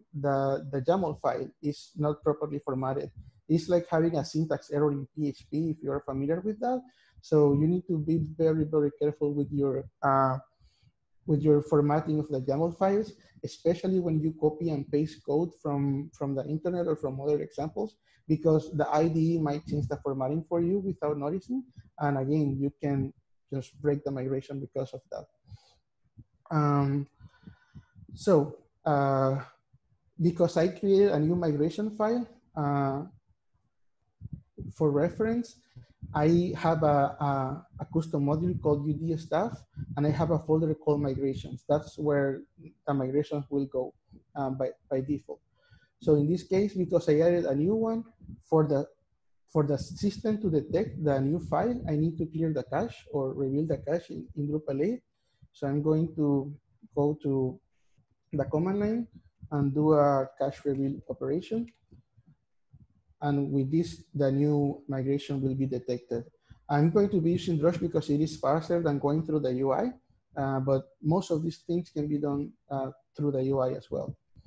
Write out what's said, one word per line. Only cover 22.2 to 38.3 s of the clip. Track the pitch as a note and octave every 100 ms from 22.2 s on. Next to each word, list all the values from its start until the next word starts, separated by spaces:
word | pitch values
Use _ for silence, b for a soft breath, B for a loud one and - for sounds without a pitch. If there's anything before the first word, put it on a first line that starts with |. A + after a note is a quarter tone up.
| C3+ D#3 C#3+ C3+
you | C#3+ -
can | C#3+ C#3 C3+ - _ _ _
just | C#3 - -
break | D3 C#3+
the | C#3
migration | C3+ C3 C3+ - C#3
because | C#3 C3+ C3+
of | C3 _
that. | - - _ _ b b b _ _ _ - - _ -
Um, | D#3 D3 C#3+ C#3 C#3+ C#3+ _ B B B B B B B B - -
so, | - E3 D3 - _ _ D#3+
uh, | C#3+ C#3 C3+ C3+ C#3 B B _ _ _ _ _ -
because | E3+ E3+ E3+ E3
I | F3+
created | F3 G3 G3 G3+
a | D3+
new | D#3 F3
migration | E3 D3 D#3 E3 G#3+ G#3+
file, | G#3+ A#3+ A#3 - _ D#3
uh, | C#3+ C#3+ C#3 C#3 F3+ - _ _ _ _ _ _ _ _ _ _ - - _ - -
for | - D#3
reference, | C#3+ F3 - A3 A#3 A#3 - b b b b - D3+
I | D#3 E3+ F3+ D#3
have | E3 D#3+
a, | D3+ C#3+ C#3 C#3+
a, | C#3+ C#3 C3 C#3+ - -
a | -
custom | D#3+ D#3+ D3+
module | C#3